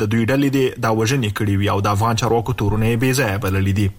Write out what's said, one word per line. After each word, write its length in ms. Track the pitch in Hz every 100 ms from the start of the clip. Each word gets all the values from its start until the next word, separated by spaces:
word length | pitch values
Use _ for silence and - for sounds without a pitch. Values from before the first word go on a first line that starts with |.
د 100 | 107
دوی 140 | 113 113
ډلې 240 | 139 139 135
دې 280 | 127 -
دا 80 | 120 110
وژنې 320 | 110 139 107 98
کړې 160 | 104 98
وي 80 | 98
او 80 | 98
د 160 | 104 101
افغان 240 | 117 113
چارواکو 340 | 120 117 107 -
تورونه 260 | 104 107 110
یې 100 | 117
بې 80 | 131 131
ځایه 220 | 117 98 98
بللي 280 | 95 98 98
دي. 80 | 98